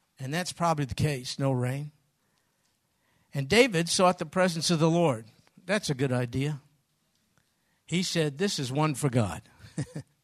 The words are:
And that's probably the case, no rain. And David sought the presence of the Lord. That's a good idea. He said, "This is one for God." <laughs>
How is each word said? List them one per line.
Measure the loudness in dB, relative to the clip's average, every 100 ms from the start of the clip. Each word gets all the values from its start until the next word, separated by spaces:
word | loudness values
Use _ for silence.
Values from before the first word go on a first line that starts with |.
| _ -14
And | -6
that's | -4 -6
probably | -2 0 0
the | -2
case, | -2 -2 -2 -6 -2
no | 0
rain. | 0 0 -4 -8 _ _ _ _ _ _ _ _ _ _ _ _ _ _
And | -6 0
David | 4 4 4 0
sought | 4 4 2
the | -4
presence | 0 0 0 0
of | 2
the | 4
Lord. | 4 2 0 -6 -20 _ -18 -4
That's | -4 -2
a |
good | -2 0
idea. | 0 -2 -2 -4 -4 _ _ _ _ _ _ _ _ _ _ _ _ -4
He | -4
said, | -2 0 -2 -2
"This | -4 -4
is | -4
one | 0 0
for | 0 0
God." | 2 0 -4 -14 _ -16 -8
<laughs> | -8 -8 -16 _